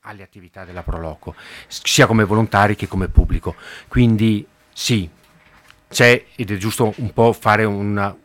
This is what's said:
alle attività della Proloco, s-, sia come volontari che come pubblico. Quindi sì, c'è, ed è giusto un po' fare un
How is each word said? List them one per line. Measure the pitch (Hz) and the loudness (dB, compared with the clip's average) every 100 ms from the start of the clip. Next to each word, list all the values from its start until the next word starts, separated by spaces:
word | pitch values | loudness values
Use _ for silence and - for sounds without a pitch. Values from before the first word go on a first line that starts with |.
alle | 110 104 | -20 -20
attività | 95 - 90 98 | -20 -20 -20 -20
della | 90 90 | -16 -12
Proloco, | 87 92 82 76 - - - - - | -8 -6 -8 -10 -14 -16 -20 -20 -18
s-, | - | -10
sia | - - 127 | -2 0 2
come | 113 | 2
volontari | 104 107 110 101 101 104 | 2 0 2 2 2 0
che | 101 | -4
come | 98 92 | -4 2
pubblico. | - - 85 - 87 - - - | 2 4 0 -4 -12 -16 -20 -6
Quindi | - 120 110 110 104 - _ _ | 2 2 4 2 0 -4 _ _
sì, | - - 117 87 _ _ _ _ _ _ _ _ | -10 -2 -2 -4 _ _ _ _ _ _ _ _
c'è, | - 120 120 - | 4 4 4 -2
ed | - 110 | -10 -6
è | 104 | -4
giusto | 107 - 113 - | -6 -2 -2 -2
un | 117 | -8
po' | - 117 | 2 2
fare | 104 - 107 | 2 0 2
un | 110 101 101 104 101 98 | 2 -2 -4 -4 -4 -8